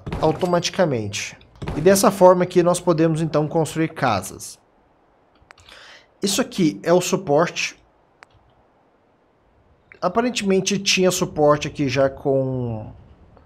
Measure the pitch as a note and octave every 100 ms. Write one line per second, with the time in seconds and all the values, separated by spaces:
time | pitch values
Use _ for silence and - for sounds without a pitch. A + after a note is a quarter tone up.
0 | - - D#3 D3+ F3+ F3 - - F3 A#2+
1 | G#2 G2+ - - _ _ - D3 E3+ G3
2 | A3+ - F3+ F3+ F3+ F3+ F3 F3 - D#3
3 | E3 D#3 E3 D3+ D3+ E3+ D3+ D#3+ D#3+ -
4 | C3+ G2 - C#2 - - _ _ _ _
5 | _ _ _ _ - _ - - - -
6 | _ _ G3+ A#3 B3 - D#3 - D#3+ F3
7 | F3 F3+ C#3 C#3+ E3+ - - - _ _
8 | _ _ - _ _ _ _ _ _ _
9 | _ _ _ _ _ _ _ _ _ -
10 | F3+ G3+ A#3+ A#3+ G3 F#3+ F#3+ G3+ G3 F#3+
11 | F#3 F3+ F3 - D3 D3 D3 - C#3 C3
12 | C3+ C3+ C#3+ C3+ C3 B2+ A#2+ A2 G2+ -
13 | - - _ -